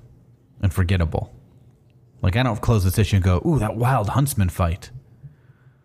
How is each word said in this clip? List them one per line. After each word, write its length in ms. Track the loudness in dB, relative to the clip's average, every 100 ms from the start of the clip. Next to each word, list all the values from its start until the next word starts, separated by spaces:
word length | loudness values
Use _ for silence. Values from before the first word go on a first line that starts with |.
| -20 -20 _ _ _ -6
and 100 | -2
forgettable. 600 | 0 0 0 0 -4 -8 -14 -20 -20 -20 _ _ _ _ _
Like, 140 | -2 0
I 60 |
don't 180 | 0 0
close 240 | 0 2
this 140 | 2 0
issue 180 | 2 2
and 80 |
go, 180 | 2 2 2
"Ooh, 120 | 0
that 180 | 0 -2
Wild 340 | 0 0 0
Huntsman 380 | 0 0 0 -2
fight." 400 | 0 -2 -2 -10 -20 -20 -20 -20 -20 -20 _ _ _